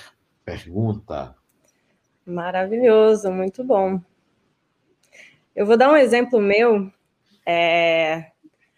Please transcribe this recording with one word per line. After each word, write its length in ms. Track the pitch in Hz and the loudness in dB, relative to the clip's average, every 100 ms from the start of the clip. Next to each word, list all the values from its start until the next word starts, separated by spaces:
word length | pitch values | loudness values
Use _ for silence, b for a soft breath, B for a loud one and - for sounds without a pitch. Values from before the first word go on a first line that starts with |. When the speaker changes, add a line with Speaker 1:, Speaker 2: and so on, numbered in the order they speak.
| - _ _ _ | -20 _ _ _
Speaker 1:
pergunta. 880 | - 85 85 90 113 104 - 73 65 - _ _ _ _ _ _ _ _ | -16 -16 -12 -6 -6 -6 -10 -12 -12 -18 _ _ _ _ _ _ _ _
Speaker 2:
Maravilhoso, 1040 | - 175 175 185 185 226 247 220 220 214 202 | -14 -12 -8 -6 -6 0 4 4 4 2 -2
muito 320 | 185 190 - | -6 -6 -6
bom. 380 | 254 214 190 190 - _ _ _ _ _ _ _ _ _ b b b b _ - | -2 0 0 -4 -8 _ _ _ _ _ _ _ _ _ b b b b _ -6
Eu 80 | |
vou 120 | 202 233 | 0 4
dar 140 | 262 | 4
um 60 | 302 | 4
exemplo 440 | 254 240 247 240 | 4 2 0 0
meu. 500 | 202 202 240 208 190 - _ _ _ _ - | 0 2 2 0 -4 -12 _ _ _ _ -6
É, 840 | 170 170 170 170 165 160 160 160 _ _ _ _ | -2 0 2 2 0 -2 -4 -10 _ _ _ _